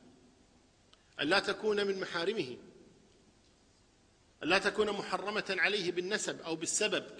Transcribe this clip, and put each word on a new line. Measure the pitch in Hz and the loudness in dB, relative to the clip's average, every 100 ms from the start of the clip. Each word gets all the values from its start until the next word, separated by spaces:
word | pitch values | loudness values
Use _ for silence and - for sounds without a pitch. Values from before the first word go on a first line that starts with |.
| - - - - - - _ _ _ - _ - | -20 -20 -20 -20 -20 -20 _ _ _ -20 _ -4
أن | 147 | 2
لا | 196 | 2
تكون | 202 190 214 208 202 | 2 0 0 2 0
من | 190 | -2
محارمه، | 180 175 175 226 131 113 - - - - - - - _ _ _ _ _ _ _ _ _ _ - | -2 -2 0 0 -2 -8 -16 -20 -20 -20 -20 -20 -20 _ _ _ _ _ _ _ _ _ _ -6
أن | 143 | 2
لا | 190 | 4
تكون | 202 185 208 | 4 2 2
محرمة | 202 156 185 190 214 208 185 | 0 -2 -4 -2 -2 -2 2
عليه | 170 208 175 | 2 2 0
بالنسب | 175 180 208 - 147 | -2 0 -2 -2 -4
أو | 165 160 | -4 -4
بالسبب، | 165 - 214 175 - - | -2 0 2 0 -2 -6